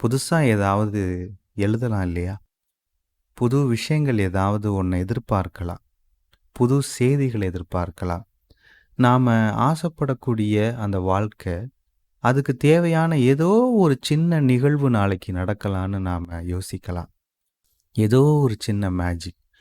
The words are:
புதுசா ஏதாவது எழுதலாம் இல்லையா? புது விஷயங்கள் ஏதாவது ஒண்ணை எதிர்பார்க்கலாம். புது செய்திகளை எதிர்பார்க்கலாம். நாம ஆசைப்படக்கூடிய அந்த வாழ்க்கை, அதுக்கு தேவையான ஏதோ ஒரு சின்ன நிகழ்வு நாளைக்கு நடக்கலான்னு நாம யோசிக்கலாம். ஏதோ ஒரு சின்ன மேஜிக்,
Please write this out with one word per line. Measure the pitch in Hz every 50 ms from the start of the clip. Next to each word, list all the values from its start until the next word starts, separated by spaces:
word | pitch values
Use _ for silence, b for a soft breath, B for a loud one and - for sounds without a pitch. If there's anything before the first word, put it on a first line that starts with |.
| -
புதுசா | 113 123 135 - - 175 165 151
ஏதாவது | 123 110 104 101 98 98 104 107 107 101 104 95 90 90 90 90 95 101 - _ _ _
எழுதலாம் | 107 101 104 110 113 127 120 110 101 92
இல்லையா? | 90 85 87 87 92 98 101 - _ _ _ _ _ _ _ _ _ _ _ _ _ _ _ _ _ _
புது | - 120 120 123 139 143
விஷயங்கள் | 131 117 113 - - 151 156 147 139 123 107
ஏதாவது | 98 92 87 95 95 98 104 107 104 107 101 95 92
ஒண்ணை | 92 92 90 92
எதிர்பார்க்கலாம். | 92 - - - - 110 98 90 87 - - 92 87 87 - _ _ _ _ _ _ _ _ _ _ _ _ _ _ _
புது | - 123 120 135 143 135
செய்திகளை | - - - 123 127 143 143 139 131 113 110 101 92
எதிர்பார்க்கலாம். | 87 92 85 - - 90 87 85 85 - 95 90 85 85 - - _ _ _ b b b b b b b b b b
நாம | - 127 123 123 127 127 123 113 113 110 107
ஆசைப்படக்கூடிய | 104 107 117 139 165 156 - 170 160 - 151 135 131 - - - 117 110 107 104 104 104 107 113 117
அந்த | 110 107 101 98 95
வாழ்க்கை, | 92 95 92 98 107 107 - _ - 95 85 87 110 135 - _ _ _ _ _ _ _ _ _
அதுக்கு | - 127 127 139 139 - 131
தேவையான | - - 143 156 170 170 170 165 160 160 165 165 147
ஏதோ | 123 123 135 143 160 175 202 226 247 254 247
ஒரு | 214 190 156 135 -
சின்ன | - - 147 151 160 170 170 156
நிகழ்வு | 143 127 127 123 131 143 147 147 143 131
நாளைக்கு | 120 107 101 98 98 92 - - 92
நடக்கலான்னு | 90 92 92 104 101 - 104 98 92 92 95 101 98
நாம | 95 92 90 87 87 85 85 85 85
யோசிக்கலாம். | 90 90 90 95 - - 92 - - 90 87 85 - _ _ _ _ _ _ _ _ _ _ _ _ _ _ _ _ _
ஏதோ | - 110 104 117 131 139
ஒரு | 147 151 151 143 123 107 -
சின்ன | - - 107 101 101 95
மேஜிக், | 90 90 87 87 87 85 - 87 - _ _ _ b b